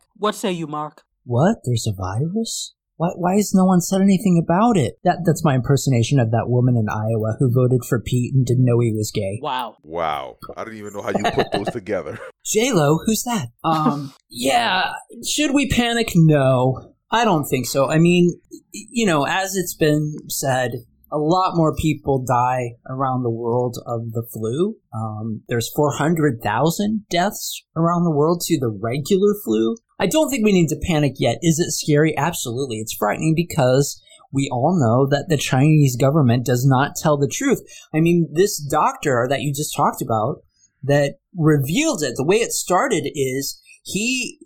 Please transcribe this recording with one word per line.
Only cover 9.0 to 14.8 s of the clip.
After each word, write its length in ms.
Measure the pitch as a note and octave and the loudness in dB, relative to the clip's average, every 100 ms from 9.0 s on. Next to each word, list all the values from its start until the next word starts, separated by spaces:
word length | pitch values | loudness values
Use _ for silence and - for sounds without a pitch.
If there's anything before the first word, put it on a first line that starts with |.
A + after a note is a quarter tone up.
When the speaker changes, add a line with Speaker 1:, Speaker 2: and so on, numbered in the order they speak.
| G#2+ | -4
Speaker 2:
gay. 240 | A2+ G2 G#2 | -4 -6 -6
Speaker 1:
Wow. 340 | C#3+ B2+ A2+ - | -6 -6 -8 -14
Speaker 3:
Wow. 560 | D2+ E2+ D#2+ C#2+ C2 - - - | -10 -4 -2 -4 -8 -14 -16 -12
I 80 | |
don't 120 | A2 A2 | -12 -12
even 180 | G#2 | -12
know 80 | G2+ | -10
how 80 | G#2 | -6
you 200 | - G#3+ | -2 -2
put 200 | C3+ - | -2 -4
those 140 | - G#2 | -6 -6
Speaker 2:
<laughs> 60 | |
Speaker 3:
together. 460 | A#2+ F#2+ F#2+ C#2+ A2 - - - | -8 -6 -6 -6 -12 -18 -14 -4
Speaker 2:
J-Lo, 540 | G#3+ B3+ F#3+ C#3+ D#3+ | -2 0 2 2 2
who's 200 | - A3 | 0 -2
that? 240 | A#3+ A3+ A#2+ - | -2 -6 -6 -6
Um, 520 | D#3+ D#3 D#3 C#3+ C#3 - | -4 0 0 -2 -8 -16
<laughs> 60 | _ | _
yeah. 640 | A#3+ C4 A#3+ A3+ F#3 | -6 -2 0 0 -2